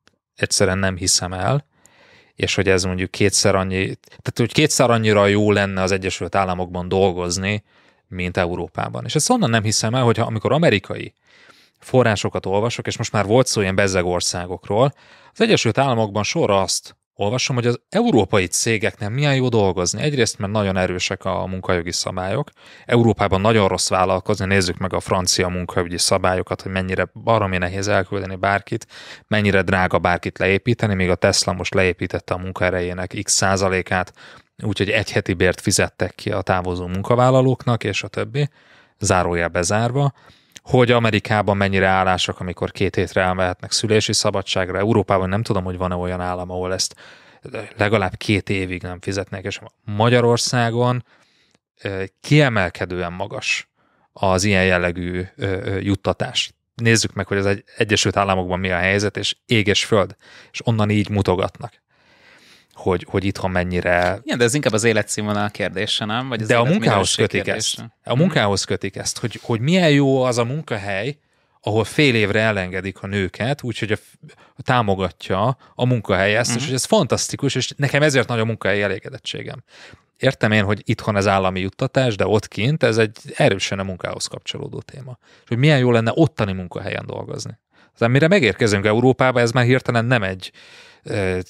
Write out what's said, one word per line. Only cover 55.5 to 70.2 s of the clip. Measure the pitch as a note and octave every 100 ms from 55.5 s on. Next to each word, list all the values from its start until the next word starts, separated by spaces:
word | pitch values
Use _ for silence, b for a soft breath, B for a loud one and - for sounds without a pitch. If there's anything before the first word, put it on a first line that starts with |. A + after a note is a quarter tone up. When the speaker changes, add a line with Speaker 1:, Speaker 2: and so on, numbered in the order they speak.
| F#2+ G#2+ G2
Speaker 1:
juttatás. | G2 G2 - F#2 B2+ - - - _
Nézzük | - A#2 A2+ G#2+
meg, | - F#2+
hogy | G2+
az | G2
Egy-, | G2+ - -
Egyesült | A2 G#2 - F#2+
Államokban | G2 F#2+ F2+ F2+
mi | F#2
a | F2
helyzet, | F#2 G2+ G2+ -
és | G2+ - -
ég | A#2 G2+
és | G2
föld, | - A2+ F#2+ - B B B
és | - -
onnan | A2+ G#2
így | G#2+ G2+
mutogatnak, | G#2 F#2+ F#2 - - - - _ b b b b b b b b
hogy, | - - F2+ -
hogy | G#2
itthon | F#2+ - F#2+
mennyire | F#2 F2+ F2+ F2 F2 F2+ G2
Speaker 2:
Igen, | - C#4
de |
ez | A#2+
inkább | C#3 C#3
az | G#2+
életszínvonal | A#2 G#2+ G#2 - G#2+ G#2 G#2
kérdése, | - F#2 F2+ G#2 -
nem? | G#2+ A2+ C3
Vagy | A#2
az | A2
Speaker 1:
De |
a | A#2+
Speaker 2:
életminőség | A#2+ G3 A2+
Speaker 1:
munkához | G#2 F#2
kötik | - A2 G2+
Speaker 2:
kérdése? | F#2+ G2 - -
Speaker 1:
ezt. | A2+ -
A | -
Speaker 2:
Mhm. | B2
Speaker 1:
munkához | F3+ - G#2+ G2
kötik | - F#2+ G2+ -
ezt, | - -
hogy, | A#2+ -
hogy | - A#2
milyen | B2+ F#3 F3
jó | C#3+ C#3 C3+